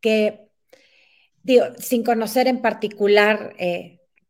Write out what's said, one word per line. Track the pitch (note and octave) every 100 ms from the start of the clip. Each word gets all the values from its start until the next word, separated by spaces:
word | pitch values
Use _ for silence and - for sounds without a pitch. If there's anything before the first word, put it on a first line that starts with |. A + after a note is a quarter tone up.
que, | A3 A3 G#3+ - _ _ _ _ _ _ _ _ _ _
digo, | - B3 - -
sin | - A#3+
conocer | A3+ A3+ G#3+ B3+ B3+
en | B3+
particular, | A3+ G#3+ G#3 - G3+ G#3 G#3 G#3 - -
eh, | F3+ F3 E3 - _ _ _